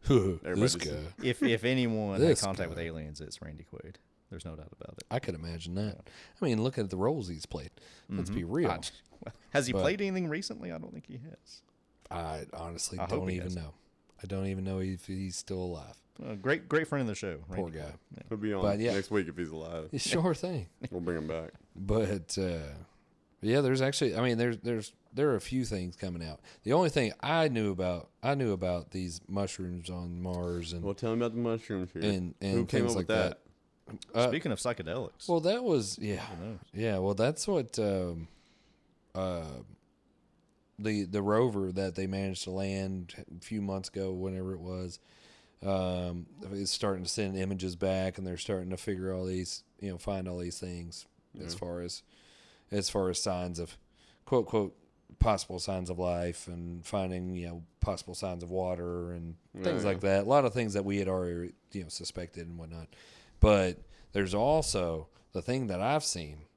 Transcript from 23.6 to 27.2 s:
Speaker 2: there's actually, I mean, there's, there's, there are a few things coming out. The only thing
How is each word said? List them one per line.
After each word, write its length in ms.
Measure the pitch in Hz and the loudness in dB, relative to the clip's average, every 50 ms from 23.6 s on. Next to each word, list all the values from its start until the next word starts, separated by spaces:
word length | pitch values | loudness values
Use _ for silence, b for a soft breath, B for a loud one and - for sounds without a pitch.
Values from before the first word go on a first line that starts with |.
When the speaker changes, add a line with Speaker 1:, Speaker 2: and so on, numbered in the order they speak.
Speaker 2:
there's 200 | 143 127 131 131 131 | 6 4 4 4 4
actually, 320 | 135 135 - 151 123 92 | 2 2 4 2 2 4
I 80 | 113 120 | 4 4
mean, 160 | 127 120 113 | 4 4 4
there's, 200 | 120 123 117 - | 4 2 2 0
there's, 340 | - 117 120 110 104 - - _ _ _ - | -2 -2 -2 -2 -2 -6 -12 _ _ _ -2
there 160 | 117 143 151 | 2 4 4
are 60 | 131 | 4
a 40 | 104 | 2
few 240 | - - 120 131 127 | 0 0 -2 0 0
things 320 | 110 113 98 90 90 87 | 0 -2 -2 -2 -4 -6
coming 260 | - - 95 87 85 82 | -6 -6 -6 -4 -4 -6
out. 160 | 80 76 - B B B B B | -8 -8 -12 B B B B B
The 120 | 101 131 | 4 6
only 160 | 165 185 160 | 6 6 6
thing 220 | - 151 127 107 - - | 4 4 2 2 0 -2